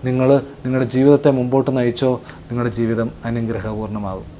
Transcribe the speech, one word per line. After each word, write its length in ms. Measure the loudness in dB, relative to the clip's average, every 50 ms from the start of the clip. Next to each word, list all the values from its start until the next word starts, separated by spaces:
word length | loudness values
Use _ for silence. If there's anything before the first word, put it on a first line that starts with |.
| -2
നിങ്ങൾ 220 | -2 0 2 4 4 4 4 2 -4 -16 -10 -6
നിങ്ങളുടെ 240 | -4 -2 -2 -2 0 0
ജീവിതത്തെ 360 | 4 6 6 6 6 6 2 2
മുമ്പോട്ട് 340 | 2 0 2 2 2 2 2 0
നയിച്ചോ, 320 | 0 0 0 0 0 0 0 0 -2 -6 -16 -20 -20 -14
നിങ്ങളുടെ 240 | -8 -6 -4 -4 -2 -2
ജീവിതം 300 | -2 -2 -2 0 -2 -4 -4 -6 -8 -8
അനുഗ്രഹപൂർണ്ണമാകും. 1000 | -6 -4 -4 -4 -4 -4 -6 -6 -6 -6 -6 -8 -8 -8 -6 -6 -6 -8 -8 -12 -14 -18